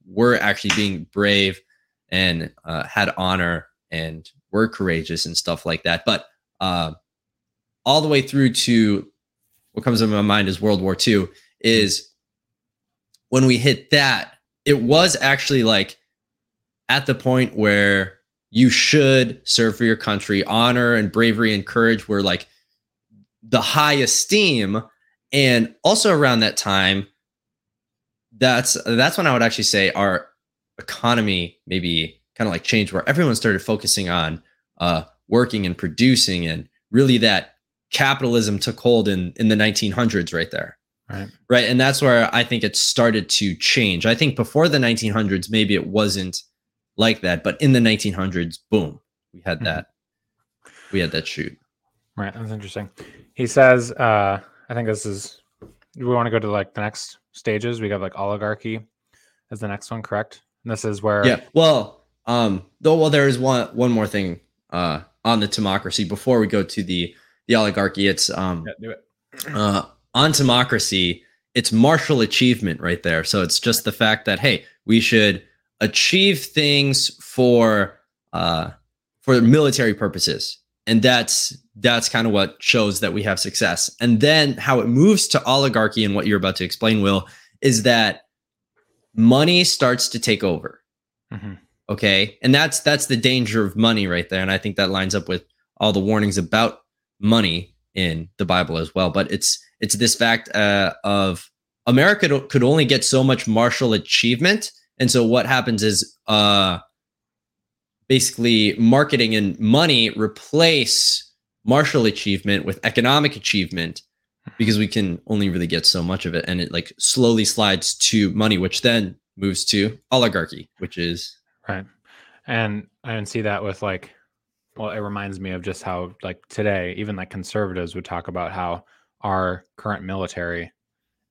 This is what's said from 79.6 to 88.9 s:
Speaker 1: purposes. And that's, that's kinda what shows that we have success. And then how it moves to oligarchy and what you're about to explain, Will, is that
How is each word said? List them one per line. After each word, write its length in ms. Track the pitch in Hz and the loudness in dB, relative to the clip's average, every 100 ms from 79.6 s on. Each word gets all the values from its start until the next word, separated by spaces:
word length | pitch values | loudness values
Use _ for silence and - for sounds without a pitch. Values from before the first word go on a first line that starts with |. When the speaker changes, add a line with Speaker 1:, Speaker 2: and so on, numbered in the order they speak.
| 147 127 117 | 4 2 0
Speaker 1:
purposes. 640 | 101 104 90 - 62 - - _ _ - | 0 -4 -2 -4 -4 -8 -14 _ _ 0
And 140 | 113 | 2
that's, 540 | 123 123 117 - - - _ 107 | 4 2 0 -2 -4 -8 _ -2
that's 320 | 117 117 113 | 0 0 0
kinda 180 | 117 113 | -2 0
what 260 | 101 95 - | 2 0 -2
shows 400 | - 123 104 98 | 0 2 2 0
that 120 | 104 | -2
we 80 | 95 | -2
have 180 | 104 95 | -2 -4
success. 500 | 101 - 101 87 - - | -4 -2 -2 -2 -4 -2
And 200 | 120 113 | 2 4
then 320 | 147 156 147 | 4 4 2
how 260 | 120 - 131 | 0 0 0
it 60 | 107 | 2
moves 400 | 123 180 214 - | 4 6 4 2
to 140 | 143 | -2
oligarchy 600 | - 131 139 113 110 113 | 0 0 2 2 0 0
and 100 | 104 | -2
what 120 | 101 98 | 0 0
you're 100 | 104 | 0
about 200 | 95 92 | 0 -4
to 80 | |
explain, 360 | 90 - 113 110 | -6 -2 0 2
Will, 260 | 98 98 92 - _ _ | 2 0 -2 -14 _ _
is 220 | 135 113 | 0 2
that 420 | 110 117 107 - _ _ _ _ _ _ _ | 2 2 2 -2 _ _ _ _ _ _ _